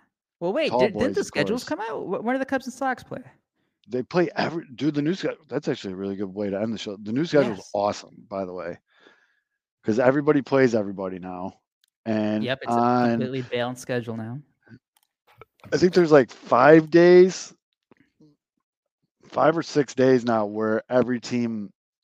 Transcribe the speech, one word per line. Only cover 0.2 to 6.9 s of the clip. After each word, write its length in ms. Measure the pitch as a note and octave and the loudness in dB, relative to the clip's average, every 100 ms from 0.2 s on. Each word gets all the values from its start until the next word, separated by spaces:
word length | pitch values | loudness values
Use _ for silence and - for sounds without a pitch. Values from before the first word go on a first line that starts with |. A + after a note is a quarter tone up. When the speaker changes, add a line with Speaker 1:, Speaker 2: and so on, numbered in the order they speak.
| _ _ | _ _
Speaker 1:
Well, 140 | E3+ | -4
wait, 160 | B3+ D4 | -2 0
Speaker 2:
Tall 120 | A#2 | 2
Speaker 1:
did, 120 | G#3+ | 0
didn't 60 | G#3 B3+ | 2 -2
Speaker 2:
boys, 80 | G4 | -2
Speaker 1:
the 60 | |
Speaker 2:
of 40 | - | -4
Speaker 1:
schedules 360 | D3 E3 A#3+ | -4 -2 -2
Speaker 2:
course. 160 | - D#4 | -6 -8
Speaker 1:
come 100 | A4+ | -8
out? 120 | A4 | -8
Wh-, 200 | - F#3+ | -8 -6
when 120 | A3 C4 | -4 -4
do 40 | |
the 60 | C4 | -4
Cubs 220 | C4+ C4 | -6 -8
and 60 | |
Sox 300 | - C4+ B3 | -6 -6 -6
play? 200 | - F#3+ - _ _ _ _ _ _ | -10 -16 -16 _ _ _ _ _ _
Speaker 2:
They 160 | B2 | -8
play 260 | A#2 F3 E3+ - | -2 0 0 -2
every, 300 | - E3 - A#2 | -6 -6 -12 -4
dude, 180 | C#3+ | -2
the 80 | D3 | -2
new 140 | D3 F#3+ | -2 -4
sch-, 100 | C#3+ A#2+ _ | -6 -8 _
that's 180 | B2 D#3 | -6 -4
actually 260 | B2+ G2+ | -6 -8
a 40 | F#2 | -8
really 180 | G2 G2 | -6 -6
good 160 | G2+ | -8
way 200 | F#2+ G2+ | -6 -4
to 80 | G2 | -4
end 120 | A2 | -4
the 40 | G#2 | -6
show. 180 | G#2+ | -10